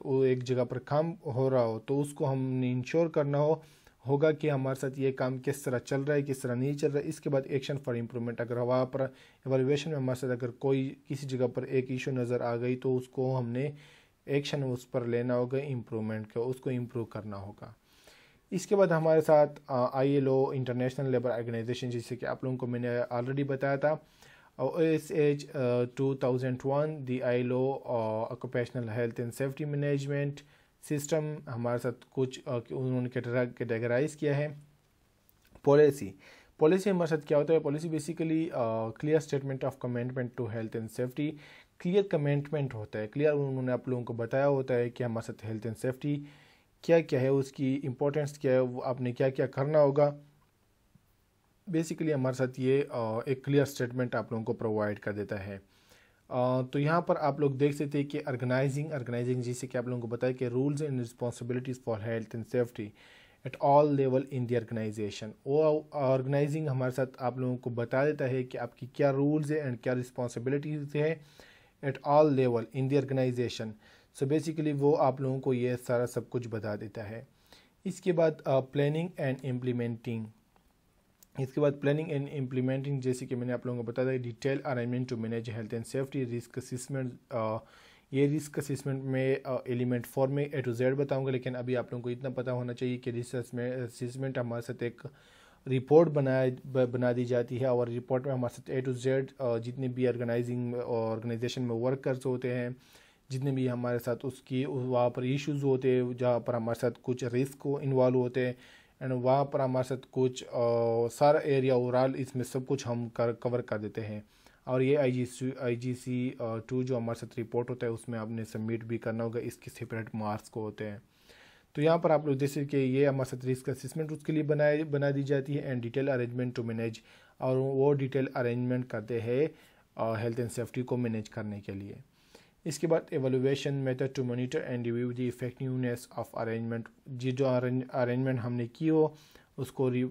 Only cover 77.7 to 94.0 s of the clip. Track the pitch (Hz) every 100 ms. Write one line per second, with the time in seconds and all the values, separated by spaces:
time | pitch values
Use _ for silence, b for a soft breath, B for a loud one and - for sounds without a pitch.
77.7 | _ 190 180 190 165 160 151 - 135 131
78.7 | 143 143 156 175 180 135 127 139 123 123
79.7 | 123 120 117 127 113 110 - _ _ _
80.7 | _ _ _ _ _ _ - 131 - 147
81.7 | 143 139 151 165 143 143 143 127 131 127
82.7 | 135 139 139 127 127 127 123 123 123 123
83.7 | 120 113 123 127 131 120 113 135 139 143
84.7 | 123 120 123 127 117 113 117 117 110 107
85.7 | 117 117 131 135 139 123 120 - - -
86.7 | 127 - 135 127 - - 120 110 110 B
87.7 | B B B _ 135 143 151 147 - -
88.7 | 135 143 135 135 131 131 135 - 127 -
89.7 | 120 123 123 117 - 131 143 143 147 123
90.7 | 113 127 135 143 139 131 127 127 127 123
91.7 | 123 - 123 120 120 131 123 123 123 123
92.7 | 123 127 123 127 117 120 131 113 123 123
93.7 | 127 120 -